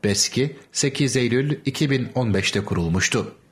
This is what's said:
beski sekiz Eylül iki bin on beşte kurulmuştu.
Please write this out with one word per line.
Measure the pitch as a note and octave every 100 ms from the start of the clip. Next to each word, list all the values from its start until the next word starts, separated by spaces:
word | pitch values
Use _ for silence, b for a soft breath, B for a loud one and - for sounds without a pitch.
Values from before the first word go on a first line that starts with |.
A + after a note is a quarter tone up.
beski | G#2 G2 - - C#3+ B B
sekiz | - C#3+ C3 C#3 C3
Eylül | A#2+ B2 C#3+ D3+
iki | - C3 D3
bin | C3+ A2+
on | - A#2
beşte | F#2+ G2 G2+
kurulmuştu. | G2 F2+ E2 F2+ - A#2+ F2 - _